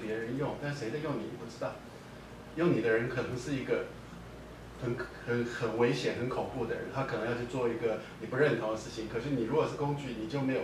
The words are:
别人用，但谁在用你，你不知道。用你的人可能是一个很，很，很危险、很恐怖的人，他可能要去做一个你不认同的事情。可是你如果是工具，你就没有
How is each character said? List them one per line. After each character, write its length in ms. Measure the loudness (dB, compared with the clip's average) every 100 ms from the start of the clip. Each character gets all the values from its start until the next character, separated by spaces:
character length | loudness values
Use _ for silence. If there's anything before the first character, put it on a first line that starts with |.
别 140 | -2 -2
人 200 | -2 -2
用， 160 | -2 -2
但 140 | -4 -4
谁 140 | -4
在 80 | -2
用 160 | -2
你， 120 | -2 -4
你 120 | -8
不 80 | -10
知 140 | -6
道。 140 | -6 -6 -12 -14 -14 -14 -14 -14 -8 2
用 200 | 4 6
你 60 |
的 80 | 6
人 180 | 4 4
可 140 | 0
能 160 | -2 -2
是 180 | -2 -2
一 80 |
个 220 | 2 0 0 -6 -14 -14 -14 -14 -14 -14 -14 -6
很， 140 | -2 -2 -4 -6 0
很， 200 | 2 2
很 320 | 0 0 4
危 160 | 6
险、 220 | 6 2 0
很 80 | 0
恐 220 | 0 -2 -2
怖 100 | -2
的 100 | -2
人， 100 | -2
他 100 | -2
可 120 | 0 0
能 80 | 0
要 60 | 0
去 80 | -2
做 240 | 0 2
一 80 | 2
个 220 | 2 0 -4 -8
你 80 | -2
不 80 | 4
认 240 | 6 6
同 120 | 2
的 60 | 0
事 120 | -4
情。 180 | -6 -4
可 120 | -2
是 100 | 0
你 140 | 2
如 120 | 4 4
果 120 | 4
是 80 | 2
工 200 | 0 0
具， 200 | -2 -4
你 80 | -2
就 140 | 0
没 140 | 2
有 60 | 2